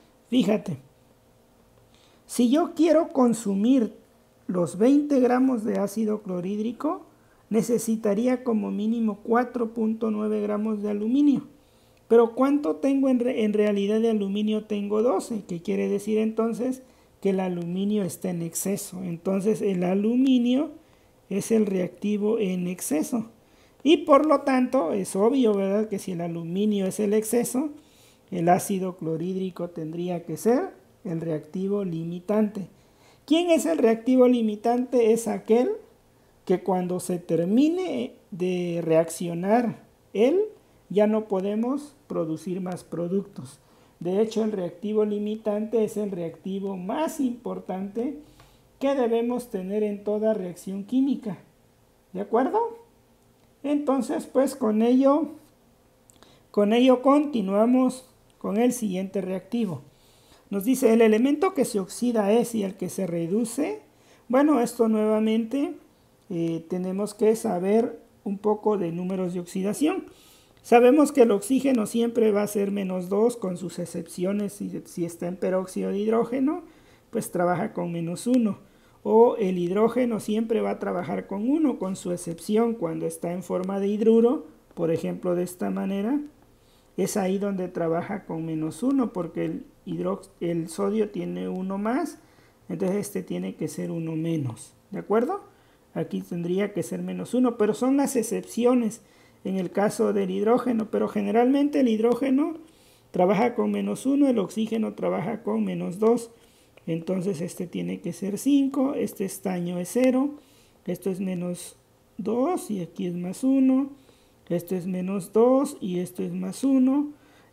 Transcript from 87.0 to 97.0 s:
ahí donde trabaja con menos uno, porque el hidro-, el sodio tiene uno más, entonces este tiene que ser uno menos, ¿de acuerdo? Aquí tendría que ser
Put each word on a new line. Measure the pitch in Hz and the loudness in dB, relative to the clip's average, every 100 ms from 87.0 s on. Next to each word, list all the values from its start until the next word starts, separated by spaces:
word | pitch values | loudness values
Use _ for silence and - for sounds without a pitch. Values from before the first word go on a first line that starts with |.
| 190 214 | -4 -2
ahí | 185 196 | -2 -2
donde | 202 196 180 | -2 -4 -6
trabaja | 175 165 165 175 202 - | -4 -2 -2 -4 -8 -8
con | 165 160 | -8 -6
menos | 160 156 - | -4 -6 -4
uno, | 254 277 226 | 0 0 0
porque | 185 165 170 165 | -4 -6 -4 -6
el | 165 - _ - | -6 -12 _ -10
hidro-, | 170 180 190 - _ | -6 -4 -6 -8 _
el | 170 170 160 | -4 -4 -4
sodio | - 196 220 208 | -4 -2 0 -2
tiene | - 175 180 185 | -4 -8 -6 -6
uno | 185 190 196 | -6 -6 -4
más, | 214 269 311 - _ _ _ _ - | -2 -2 -4 -8 _ _ _ _ -12
entonces | 170 185 202 | -4 -2 -2
este | 196 190 | -4 -8
tiene | 175 180 190 - | -8 -8 -8 -6
que | 151 | -8
ser | - 175 | -6 -8
uno | 170 160 160 | -6 -6 -4
menos, | 165 165 127 110 - _ _ | -2 -2 -4 -8 -16 _ _
¿de | 170 | -12
acuerdo? | 170 214 269 392 - _ _ _ _ | 0 0 0 -4 -10 _ _ _ _
Aquí | 175 160 190 | -8 -6 -6
tendría | 190 175 175 185 202 | -6 -6 -2 -2 -2
que | 190 | -4
ser | 160 180 | -6 -6